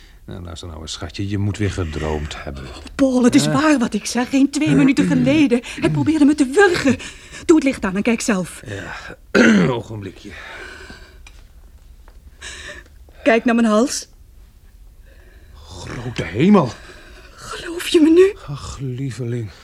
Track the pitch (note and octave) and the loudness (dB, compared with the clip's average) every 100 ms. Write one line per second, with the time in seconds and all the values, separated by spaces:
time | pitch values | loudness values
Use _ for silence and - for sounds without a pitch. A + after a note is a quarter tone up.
0 | - - - G2+ F2 E2 F2 D#2+ D#2+ - | -20 -20 -16 -14 -14 -14 -14 -14 -12 -12
1 | E2+ - G2 G2+ G2+ G2 G2+ F#2+ E2 D2 | -10 -8 -4 -2 -2 -2 -2 -2 -6 -4
2 | D#2 D2+ D2+ - D2 C#2 C2+ - - - | -4 -4 -6 -10 -12 -12 -14 -16 -10 0
3 | C4+ B3+ A#3+ C4 G3+ C#4 D#4 C#4 A#3 G#3 | 2 4 4 4 4 2 2 2 0 -4
4 | - A#3 B3 C4+ C#4 C#4+ D4+ C#4 C4+ C#4+ | -4 -4 0 2 2 2 2 4 4 4
5 | - C4 B3 D#4 C#4 A#3+ - - E4+ D#3 | 2 2 2 4 4 2 -2 -4 -2 0
6 | C#4 D#4+ C#4+ D4+ B3+ D4+ G4+ F4 C4+ A#3+ | 2 4 4 4 2 4 4 4 0 0
7 | - - - - - D#4 C4+ A#3+ G3 F#3 | -4 -18 -20 -4 2 4 2 -2 -4 -2
8 | A3 A3+ - F#3+ E3+ - - G2 - - | -2 0 0 -2 -4 -10 -12 -12 -12 -14
9 | - - - - A#3 G#3 D#3 A#2+ - A2+ | -16 -18 0 4 6 6 4 0 -6 -12
10 | F#2+ - G2+ - - - - - - - | -12 -14 -18 -18 -18 -18 -18 -18 -20 -20
11 | - - - - - - - - - - | -20 -20 -20 -20 -20 -20 -20 -20 -20 -20
12 | - - - - - - - - - - | -20 -20 -20 -20 -18 -16 -16 -18 -20 -20
13 | - - - A3+ A#3+ A#3 A#3 G#3+ C4+ - | -20 -4 0 2 2 2 2 2 0 -4
14 | - - - - - - - - - - | -12 -20 -20 -20 -20 -20 -20 -20 -20 -20
15 | - - - - - - - - - D#2+ | -20 -20 -20 -20 -20 -20 -20 -16 -14 -12
16 | A#2+ A2+ E2+ G2 F3+ G3+ C3+ - - - | -10 -8 -6 0 4 6 4 -4 -18 -20
17 | - - - - - A4 F4+ E4+ - F4 | -20 -20 -20 -20 -16 -14 -12 -10 0 4
18 | D4+ E4+ F#4+ A4 - C#3+ - - C#3 B2 | 6 6 6 2 -10 -12 -12 -10 -8 -8
19 | C#3 A#2 A#2+ A#2+ G#2 - | -8 -8 -6 -6 -8 -14